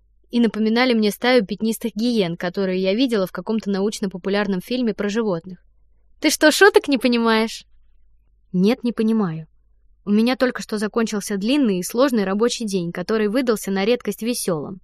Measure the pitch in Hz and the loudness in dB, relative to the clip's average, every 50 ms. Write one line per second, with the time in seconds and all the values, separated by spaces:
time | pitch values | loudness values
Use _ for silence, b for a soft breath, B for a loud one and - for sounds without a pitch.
0 | _ _ _ _ _ _ - 240 233 214 - 208 220 220 220 233 254 262 240 220 | _ _ _ _ _ _ 0 0 2 2 0 0 0 0 2 2 2 2 2 2
1 | 214 208 196 - - 240 262 247 202 - 208 - 214 226 220 - - 226 - 208 | 2 0 -2 0 0 2 2 2 2 0 -4 -4 -4 -4 -4 -4 -6 -6 -4 -4
2 | 226 247 240 220 185 165 170 - - 180 175 202 196 185 185 185 190 185 196 226 | -2 0 0 0 0 -2 -4 -6 -6 -6 -4 -2 -2 -2 -2 -2 0 0 0 0
3 | 277 254 233 202 185 175 - - 180 - 220 220 - 202 196 190 196 220 - - | 0 0 0 0 -2 -2 -4 -8 -6 -4 -4 -4 -2 -2 -2 -2 -2 -2 -2 -4
4 | 208 190 - 180 - 196 196 202 208 208 196 185 - - 247 247 254 220 202 - | -6 -6 -6 -6 -4 -2 -2 0 0 0 -2 -4 -4 -4 -4 -2 -2 -2 -2 -4
5 | 208 208 196 233 233 214 180 165 - 190 180 - _ _ _ _ _ _ _ _ | -4 -4 -2 -2 -2 -2 -2 -4 -6 -10 -16 -20 _ _ _ _ _ _ _ _
6 | _ _ _ _ - 311 - - 320 311 285 - 381 415 427 415 - - 277 233 | _ _ _ _ 0 0 2 6 6 6 6 8 6 6 6 6 4 2 0 0
7 | - 247 240 233 233 226 220 220 220 226 - - - _ _ - _ _ _ _ | 2 0 2 2 2 2 2 2 0 -2 -4 -10 -16 _ _ -20 _ _ _ _
8 | _ _ _ _ _ _ _ _ _ _ - 180 185 208 247 - - 240 - - | _ _ _ _ _ _ _ _ _ _ 0 2 2 4 2 2 -2 -4 -2 0
9 | 220 220 226 220 208 170 160 160 160 - _ _ _ _ _ _ _ _ _ _ | 0 2 2 2 0 -2 -4 -8 -10 -14 _ _ _ _ _ _ _ _ _ _
10 | _ 202 202 214 226 240 262 - 262 247 240 - 196 - 226 208 220 202 - 233 | _ 0 2 4 4 2 2 2 0 0 0 -4 -8 -8 -6 -4 -4 -2 0 0
11 | 226 214 226 202 190 - 208 196 190 226 277 302 277 220 190 180 180 - - 233 | 0 0 -2 -4 -4 -4 -4 -4 0 0 2 2 2 2 2 0 -2 -2 0 2
12 | 269 294 233 220 196 185 190 208 233 240 - - 233 208 190 190 170 170 170 180 | 2 2 2 0 0 0 0 0 0 0 0 -2 -4 -4 -4 -4 -4 -4 -6 -6
13 | 180 - 220 220 214 208 202 269 277 233 220 202 - 196 190 190 196 214 247 240 | -4 -2 -2 0 0 0 0 0 0 0 0 -2 -2 -4 -2 0 2 0 0 0
14 | - 214 196 - 214 233 247 - - - 170 151 139 - 196 185 | -2 -6 -8 -4 -4 -4 -4 -4 -4 -4 -4 -4 -6 -8 -12 -14